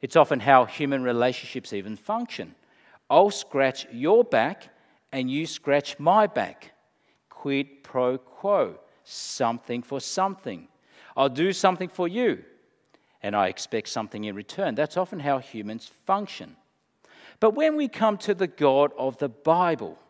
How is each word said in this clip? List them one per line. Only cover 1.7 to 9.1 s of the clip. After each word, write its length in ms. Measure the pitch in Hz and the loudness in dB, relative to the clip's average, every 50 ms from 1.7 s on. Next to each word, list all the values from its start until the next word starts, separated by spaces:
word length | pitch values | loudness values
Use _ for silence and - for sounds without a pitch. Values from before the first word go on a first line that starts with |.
| - | -10
even 220 | 101 95 104 107 | -8 -8 -8 -12
function. 600 | - _ - 208 233 240 226 - - 98 80 - _ _ _ _ _ _ _ _ _ _ _ | -12 _ -6 -6 -6 -6 -8 -10 -12 -12 -14 -16 _ _ _ _ _ _ _ _ _ _ _
"I'll 220 | 127 156 190 208 | 4 6 6 4
scratch 560 | 202 - - - - 135 135 131 127 - - - | 2 -4 -12 -6 0 2 2 2 0 -4 -14 -14
your 320 | - 117 131 156 202 233 240 | -10 -4 2 4 4 4 4
back, 460 | 226 - 117 113 143 185 - - - _ _ _ _ _ _ _ _ | 4 2 2 2 0 -2 -10 -16 -20 _ _ _ _ _ _ _ _
and 180 | - 135 127 127 | -6 -4 -4 -2
you 160 | 131 147 160 | -2 -4 -4
scratch 540 | 156 - - _ 147 139 147 143 - - - | -6 -8 -8 _ 0 0 0 0 -2 -10 -2
my 280 | 143 160 190 214 214 196 | 2 4 4 4 4 2
back." 460 | - 127 101 85 - _ - - _ _ _ _ _ _ _ _ _ _ _ _ | 0 -4 -4 -4 -8 _ -20 -20 _ _ _ _ _ _ _ _ _ _ _ _
Quid 540 | - - - 143 139 139 139 139 - _ _ | -20 -12 -6 -4 -2 -2 -4 -6 -10 _ _
pro 340 | - - 131 127 123 127 131 | -8 -2 0 0 0 0 -4
quo, 600 | _ _ - - - 196 202 185 131 95 80 - - _ _ _ _ | _ _ -20 -8 -2 0 2 2 0 0 -4 -14 -20 _ _ _ _
something 800 | - | -18